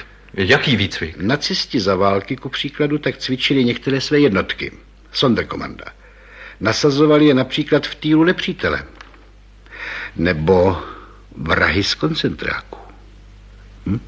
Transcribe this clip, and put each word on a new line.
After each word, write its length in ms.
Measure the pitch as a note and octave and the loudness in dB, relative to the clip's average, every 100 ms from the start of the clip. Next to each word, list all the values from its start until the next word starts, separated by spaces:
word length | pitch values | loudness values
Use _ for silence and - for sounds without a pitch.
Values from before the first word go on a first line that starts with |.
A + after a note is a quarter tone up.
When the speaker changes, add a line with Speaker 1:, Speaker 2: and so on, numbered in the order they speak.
| - - - | -16 -20 -14
Speaker 1:
Jaký 420 | - F#2+ C3+ - A2+ | -4 2 2 2 0
výcvik? 420 | F#2+ - D#2+ D#2+ | 0 -4 -8 -6
Speaker 2:
Nacisti 600 | F#2 D3 - F#3+ - C#3+ | -2 -2 -2 -4 -4 -2
za 160 | F#2+ F#2+ | 0 2
války, 400 | G2 G2 - C3 | 2 0 -2 -8
ku 140 | C3+ | -8
příkladu, 480 | - C#3+ - D3 D3 | -8 -6 -2 -2 0
tak 200 | C#3+ - | -4 -6
cvičili 460 | - C3 - C#3 B2 | -6 -4 0 2 2
některé 360 | A#2 - C3+ | 0 -2 -2
své 180 | - D3 | 2 4
jednotky. 520 | C#3+ F#2+ - - - - - - - | 4 4 -2 -6 -10 -12 -20 -20 -12
Sonderkommanda. 720 | - C#3 G#2 E2+ - - - - - - - - - - - | 0 2 2 -2 -6 -10 -12 -18 -20 -20 -20 -20 -20 -20 -6
Nasazovali 640 | G2 A2 D3+ C#3 D3+ D3+ D3+ | -2 2 2 4 4 6 6
je 80 | |
například 540 | C3 B2+ - D3 D3 - | 4 2 -2 0 0 0
v 80 | - | -6
týlu 280 | D3+ D#3 | 0 4
nepřítele. 600 | E3 F3+ - D3 - D2+ C#2+ - - - - - - - - - - - - - | 4 2 -4 -4 -2 -4 -8 -18 -20 -20 -20 -20 -20 -20 -20 -16 -14 -12 -12 -2
Nebo 680 | E2+ E2 D#2 F#2 F#2 F2+ - - - - - - | 0 0 4 6 4 2 -6 -16 -20 -20 -20 -10
vrahy 480 | D#2 - F2 F2+ | -2 0 0 0
z 100 | G2 | -2
koncentráku. 840 | - D#3 D#3+ C3 G#2+ - - - - - - - - - - - - - - - | -2 -2 -2 -4 -4 -6 -8 -10 -18 -20 -20 -20 -20 -20 -20 -20 -20 -20 -12 -6
Hm? 140 | G#2+ | -6